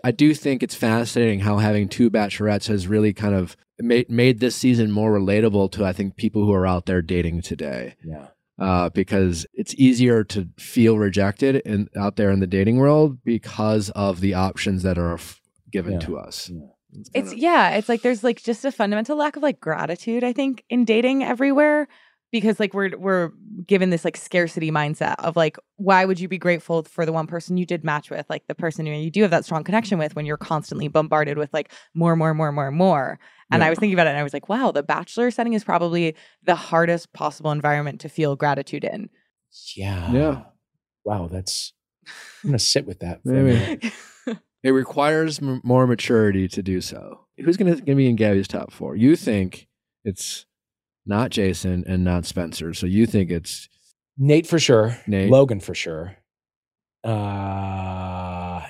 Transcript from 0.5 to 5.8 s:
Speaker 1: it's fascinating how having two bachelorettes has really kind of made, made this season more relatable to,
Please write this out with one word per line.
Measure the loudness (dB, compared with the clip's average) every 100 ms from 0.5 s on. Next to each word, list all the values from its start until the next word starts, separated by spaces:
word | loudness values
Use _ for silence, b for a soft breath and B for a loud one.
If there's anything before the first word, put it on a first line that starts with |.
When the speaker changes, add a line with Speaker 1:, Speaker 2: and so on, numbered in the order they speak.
| -2
Speaker 1:
it's | -4 -2
fascinating | 0 0 0 0 2 2
how | 2 2
having | 2 2 0
two | 2 2
bachelorettes | 2 0 -2 0 0 0
has | -4 0
really | 2 2
kind | 0 0
of | 0 -2 -8 _ -6
made, | 0 2 2
made | 2 2 4
this | 0 0
season | 2 2 2
more | 2 2 2
relatable | 2 2 2 2 0
to, | 0